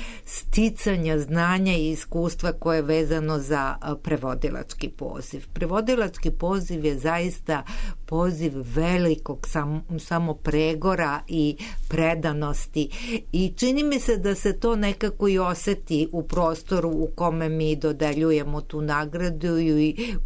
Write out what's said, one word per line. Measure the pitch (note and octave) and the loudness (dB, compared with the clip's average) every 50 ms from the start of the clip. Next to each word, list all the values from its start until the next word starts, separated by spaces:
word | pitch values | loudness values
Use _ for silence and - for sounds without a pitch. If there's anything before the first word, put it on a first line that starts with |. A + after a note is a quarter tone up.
| - - - - - | -8 -8 -10 -14 -12
sticanja | - - - - - - G#3+ A3 A3+ G#3+ - - G#3+ G3 F3+ E3 D#3+ D#3 D3+ | -10 -8 -6 0 2 4 6 4 4 2 0 0 0 2 2 2 2 2 2
znanja | C#3+ C3+ D#3 E3+ E3+ F3 F3+ F#3 F#3+ F#3+ F3+ | 2 2 2 2 4 4 4 4 4 4 4
i | E3+ D3+ D#3 | 2 2 0
iskustva | D#3+ - - - - E3+ E3+ F3+ F3 - - F3+ | 0 -2 -4 -4 -2 0 0 0 0 0 0 -2
koje | D#3+ - - E3 E3 D#3+ | -2 0 0 2 2 2
je | |
vezano | D3 C#3+ D#3 D#3+ E3 C#3+ E3 D#3+ D#3 D#3 D#3 D3 | 2 4 4 4 4 2 2 0 2 0 0 0
za, | C#3 C3+ D3+ C#3+ C3+ C3+ C3+ - | 0 0 0 0 0 0 -2 -4
e, | - D3 D3 C#3+ - | -4 -6 -6 -4 -2
prevodilački | E3+ D#3 D3 - C3 B2+ B2 - - - - - - - - D3 - | -2 -2 0 0 -2 -2 0 0 -2 -2 -4 -6 -8 -8 -6 -6 -6
poziv. | - - C#3 - - - - - - C3+ - - - | -6 -6 -8 -8 -8 -10 -10 -10 -10 -12 -10 -8 -4
Prevodilački | - E3+ D#3+ F#3 G#3 A3 A3+ B3+ A#3+ A3 F#3 F3+ - - - | -2 -2 0 0 0 2 2 2 2 2 0 -2 0 0 0
poziv | - - E3+ F3 F#3+ G3 F3+ - F3 D#3+ D3+ | 0 2 0 0 0 0 -2 -2 -4 -2 0
je | D3+ C#3+ C3+ | 0 0 0
zaista | B2+ D#3 E3 F3 F3 F3+ E3 - - - D#3 C#3+ C3+ - - - - - - - - | 0 0 0 0 0 -2 -4 -6 -4 -2 -2 -2 -2 -4 -4 -2 -2 -2 -4 -6 -6
poziv | - D#3+ E3 F3 F#3 F3+ D3+ E3+ D#3 C#3 | -4 0 0 2 0 0 0 -2 -2 -2
velikog | C3+ B2+ A#2 A#2 D#3 D#3+ E3+ F3+ F3+ F3+ E3+ D#3 D3+ - - C#3 - - - | -4 -6 -2 0 2 2 4 4 4 4 2 2 0 -2 -8 -8 -6 -4 -2
sam-, | - D#3+ D3 D3 D3+ D#3 - - F3 D#3 | -2 -2 -2 -2 -2 -4 -4 -4 -6 -6
samopregora | - - F3 E3+ E3+ D#3+ D3+ D3+ - D#3+ D3+ D3+ D#3 D#3+ E3 D#3 D#3 F#3+ F#3 F3 E3 D3 C#3+ D3 - - | -4 -2 -2 0 0 0 -2 -2 -2 0 2 2 2 2 0 0 0 0 2 2 0 0 0 -2 -4 -4
i | - D#3+ D3+ D3 D3 D3 G#3+ - - - - - | 0 2 2 2 0 -2 -6 -8 -4 -4 -2 0
predanosti | - E3 E3 D#3+ E3 E3 D3+ E3 D3 D3 D3+ D3 C#3+ - - - - D#3 D3 C#3+ - - A#3 A#3+ A#3 A3 - - | 2 2 2 2 2 2 0 -2 0 0 0 0 0 0 -2 -2 -2 -2 -2 -2 -2 -6 -6 -4 -4 -4 -4 -2
i | - F3 F#3 F3 E3+ | 0 2 2 2 0
čini | - A#3+ B3 C4 C#4+ D4 | 0 0 2 2 2 2
mi | D4 C#4+ C4 | 2 0 2
se | - - A#3 G3+ | 2 2 2 2
da | F3 G3+ G3 | 2 0 0
se | G3 - G#3 F#3+ - | 0 0 -2 0 2
to | - A#3 A#3 | 2 2 2
nekako | G#3 G#3 G3+ G3+ - G#3+ G#3 G#3 - G3+ G3+ | 2 2 0 0 0 -2 -2 -2 2 2 2
i | F#3+ F#3 | 4 4
oseti | F#3 F3 F3+ F3+ - G3+ G3+ G3 - - E3 D3 D#3 D#3+ | 2 0 -2 -2 -2 -2 -2 -2 -2 0 0 0 0 0
u | F3 E3+ D3+ - | -2 -4 -2 0
prostoru | - F3+ F3 D#3+ E3 D#3+ - - F#3+ F3+ E3 E3+ | 0 2 2 2 0 -2 -4 -2 0 0 0 0
u | D#3+ D#3 D#3+ D#3 - | 0 0 -2 -2 -2
kome | - F3 E3+ D#3+ E3 E3 D#3 | -2 0 0 0 0 0 0
mi | D#3 D#3+ D#3+ D#3 D#3 | 0 0 2 0 0
dodeljujemo | D3+ - D#3 D3+ C#3+ D#3 D3+ D3 D3 D#3+ D#3+ D#3 D3+ C#3+ D3 D3 D3 | 2 0 0 0 2 0 0 2 2 2 4 4 4 2 0 -2 -4
tu | - - - D3+ | -4 -6 -6 -4
nagradu | D3+ D3+ D3 D3 D3+ D3+ D3 E3+ F3+ F3+ E3 D#3 D#3+ F3 E3+ E3 | -2 0 0 0 -2 -2 -4 -2 -2 -2 -2 -2 0 0 2 2
i | E3 D#3+ D3+ D3+ D3+ D#3 D#3 - A#3 A#3+ G#3 F3+ - | 2 4 4 4 4 2 2 0 -4 -2 0 0 0